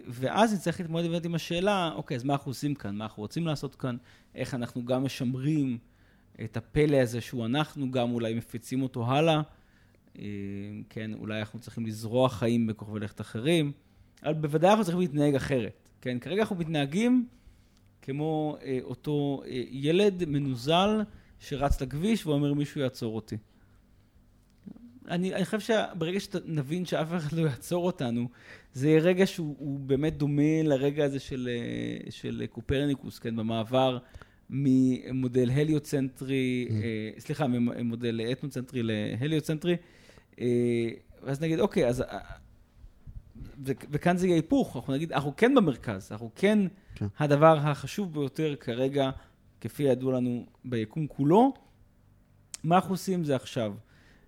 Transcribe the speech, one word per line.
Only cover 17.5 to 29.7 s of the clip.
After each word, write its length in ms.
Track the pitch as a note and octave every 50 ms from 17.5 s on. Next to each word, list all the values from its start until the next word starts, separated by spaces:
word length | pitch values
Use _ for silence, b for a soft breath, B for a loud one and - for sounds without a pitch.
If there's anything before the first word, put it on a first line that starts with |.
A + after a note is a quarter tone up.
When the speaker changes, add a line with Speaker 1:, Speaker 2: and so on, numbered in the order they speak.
| b b b b b b b _ _ _
Speaker 1:
כמו, 560 | - C#3+ C3+ D3 D3+ D#3+ D#3 D#3 D#3 D3+ - -
אה, 180 | - C3+ C3 B2+
אותו, 600 | - - B2 - - D3+ D3 D3 C#3+ C#3+ C#3 - -
אה, 180 | - B2+ B2+ A#2 -
ילד 520 | - C3+ C#3 D3+ E3+ F#3+ G#3 G#3 F#3 F3+ F3+
מנוזל 760 | D3+ D3 C#3+ C#3+ C3+ C3 A#2 A#2+ D3 E3 F3+ G3 G#3 G#3+ G#3+ G#3 G#3+ B B B B B B
שרץ 420 | - - D3 B2+ C#3+ C#3 - -
לכביש 440 | C#3 B2+ C3+ D3 F3 A3 A3+ G3 -
ואומר, 280 | D#3 D3 C#3+ D3 C#3+ C#3+
"מישהו 280 | D3 D3 C#3+ - D3+
יעצור 340 | C3+ B2 - - B2 A2 A2
אותי." 220 | A2 - - A2 G#2 - b b b b b b b b _ _ _ _ _ _ _ _ _ _ _ _ _ _ _ - G#3 - - - - - - -
אני, 280 | - F3 F3 F#3 F#3 -
אני 100 | F#3+ F3+
חושב 140 | - A3 G#3+
שברגע 600 | F#3+ - A3 G#3 - - - E3+ D#3+ E3 F#3 G3+
שנבין 640 | - - - E3+ - - D#3+ D3 B2+ C3+ E3 F3+ F3+
שאף 220 | - F3 C#3+ D#3+ D#3+ F3
אחד 140 | F3 D3 D3 D#3+
לא 40 | E3
יעצור 440 | D#3+ D3+ B2 - - - F3 F3+ F3
אותנו, 420 | F#3 F3 - C#3+ A#2+ A#2 A#2+ A#2+ B2 B B B B B B B B B
זה 140 | B2+ C3+ D3+
יהיה 100 | D#3 D#3
רגע 260 | D#3 F3+ F#3 F3+ G3
שהוא, 280 | F#3+ - - D#3+ D3 C#3 -
הוא 200 | D3 C#3+